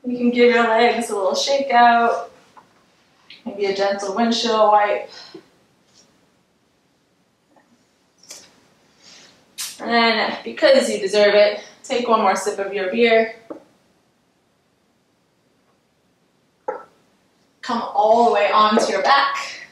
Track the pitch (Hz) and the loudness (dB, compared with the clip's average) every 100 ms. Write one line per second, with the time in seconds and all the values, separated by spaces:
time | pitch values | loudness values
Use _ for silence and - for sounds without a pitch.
0 | 247 247 240 240 240 233 233 226 240 220 | -8 -2 -2 4 4 4 0 2 0 0
1 | 240 208 190 - - 277 269 240 240 233 | -4 -4 -4 -4 -2 -2 0 4 4 4
2 | 233 - - _ _ - _ _ _ _ | 0 -2 -8 _ _ -20 _ _ _ _
3 | _ _ _ - - 202 202 196 196 202 | _ _ _ -18 -16 -6 -6 -2 -2 -4
4 | 202 202 233 226 233 220 208 208 208 - | -6 -2 -2 -2 -2 2 4 4 2 -2
5 | - - - - _ _ _ _ _ _ | -6 -18 -20 -20 _ _ _ _ _ _
6 | _ _ _ _ _ _ _ _ _ _ | _ _ _ _ _ _ _ _ _ _
7 | _ _ _ _ _ _ _ _ _ _ | _ _ _ _ _ _ _ _ _ _
8 | _ _ _ - _ _ _ _ _ _ | _ _ _ -20 _ _ _ _ _ _
9 | - - - _ _ - - - 233 233 | -20 -20 -20 _ _ -16 -16 -12 -4 0
10 | 233 214 208 202 - 233 302 262 233 208 | 0 0 -4 -8 -12 -2 4 4 2 -4
11 | 196 208 208 208 208 - - - - 247 | -2 2 4 4 4 0 -14 -20 -8 -6
12 | 240 220 196 202 208 202 190 196 190 226 | 0 0 2 -2 -4 -6 -6 -6 -6 0
13 | 233 226 226 - - - _ _ _ _ | 2 2 0 -6 -20 -20 _ _ _ _
14 | _ _ _ _ _ _ _ _ _ _ | _ _ _ _ _ _ _ _ _ _
15 | _ _ _ _ _ _ _ _ _ _ | _ _ _ _ _ _ _ _ _ _
16 | _ _ _ _ _ _ - - - _ | _ _ _ _ _ _ -14 -14 -14 _
17 | _ _ _ _ _ _ - 233 - - | _ _ _ _ _ _ -8 -6 -4 0
18 | 214 226 233 208 202 - 214 220 - 196 | 2 4 4 2 0 2 2 2 0 -2
19 | - 208 208 - - - - | 2 2 0 -4 -12 -16 -20